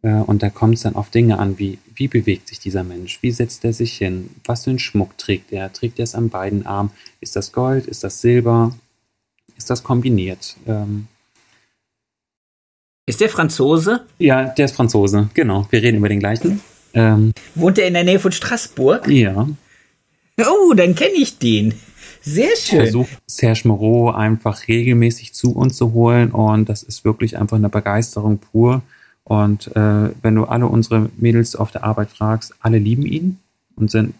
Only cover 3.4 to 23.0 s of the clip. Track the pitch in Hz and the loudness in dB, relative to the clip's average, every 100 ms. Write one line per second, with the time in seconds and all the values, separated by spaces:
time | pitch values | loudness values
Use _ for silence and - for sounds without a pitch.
3.4 | 117 - 117 113 117 - 98 92 90 - | -6 -4 -6 -4 -6 -4 -6 -6 -10 -14
4.4 | - 120 - 127 - 104 95 - - 95 | -8 -6 -4 -4 -4 -4 -4 -8 -6 -6
5.4 | _ 98 95 - 117 - 117 113 113 95 | _ -12 -10 -8 -10 -6 -8 -4 -4 -4
6.4 | 95 101 98 101 101 _ - _ - - | -6 -6 -6 -6 -6 _ -20 _ -10 -8
7.4 | - - 127 135 127 110 98 - 120 123 | -6 -4 -2 -2 -4 -10 -10 -2 2 2
8.4 | 117 117 117 123 _ _ _ _ _ _ | 4 2 2 -4 _ _ _ _ _ _
9.4 | - - - 123 - 123 127 110 92 92 | -20 -14 -6 -6 -2 -2 2 0 -2 -8
10.4 | - - - 107 104 104 107 _ _ - | -14 -14 -6 -6 -4 -8 -10 _ _ -20
11.4 | _ _ _ _ _ _ _ _ _ _ | _ _ _ _ _ _ _ _ _ _
12.4 | _ _ _ _ _ _ - 117 214 208 | _ _ _ _ _ _ -8 -2 0 0
13.4 | 160 - 139 165 170 240 - _ 160 131 | -2 2 2 2 2 -2 -6 _ 2 2
14.4 | 131 - 139 - 120 107 101 104 104 - | 0 0 0 2 0 2 2 2 0 0
15.4 | 127 98 104 117 120 110 104 101 117 113 | 0 0 0 0 2 2 2 0 -2 -2
16.4 | 175 202 - _ _ 117 113 107 110 - | -2 -2 -8 _ _ 2 4 6 4 0
17.4 | - 160 175 196 185 175 180 190 190 - | -8 0 2 2 2 0 2 2 0 -4
18.4 | - 233 - - 131 226 - 143 104 98 | -6 -6 -6 0 2 2 2 4 4 0
19.4 | 135 147 _ _ _ _ _ _ _ - | -4 -6 _ _ _ _ _ _ _ -2
20.4 | 233 392 359 226 175 170 370 381 269 - | 2 4 4 6 4 2 0 0 -2 0
21.4 | 117 107 110 110 - - - - 147 156 | 0 2 0 -2 -14 -20 -20 -14 -6 0
22.4 | 302 453 - 165 117 113 | 0 0 2 2 2 0